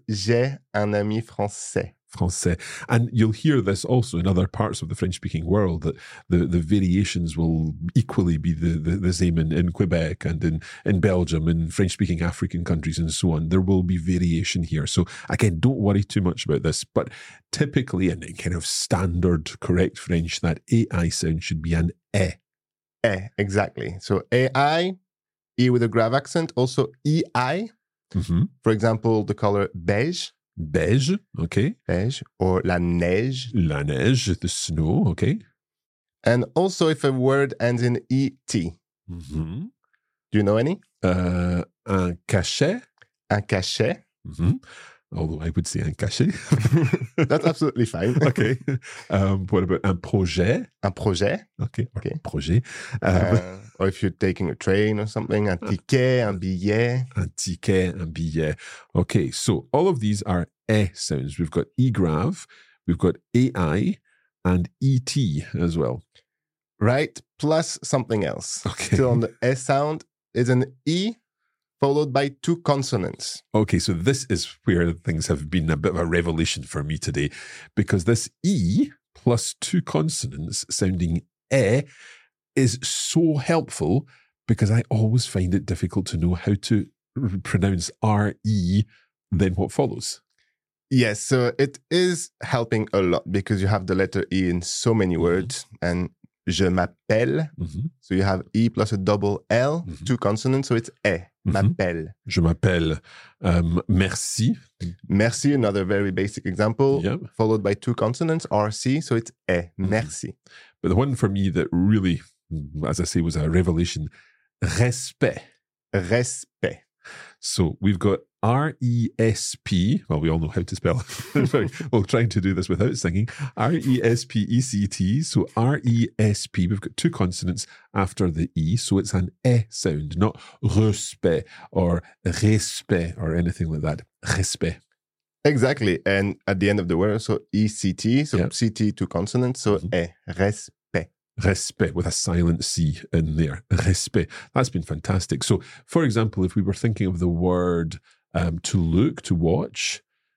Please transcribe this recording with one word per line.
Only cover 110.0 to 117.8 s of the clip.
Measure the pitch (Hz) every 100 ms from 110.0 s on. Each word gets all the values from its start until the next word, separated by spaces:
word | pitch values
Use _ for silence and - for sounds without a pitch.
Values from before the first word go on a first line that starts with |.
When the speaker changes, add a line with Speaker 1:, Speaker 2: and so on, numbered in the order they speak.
| 78 - - - _ - - _
Speaker 2:
But | 90
the | 92
one | 139 127
for | 107
me | 98 95
that | 85 -
really, | 85 98 107 92 80 - _ - 80 71 76 64
as | 80
I |
say, | 85 87
was | 82 78
a | 78
revelation, | 87 90 82 87 - 76 - _ _ _ - 101 80
respect. | 123 123 - - 120 - - _ _ _ _
Speaker 1:
Respect. | 101 90 117 123 - - - - - _ _ - - - _
Speaker 2:
So | - - 82 -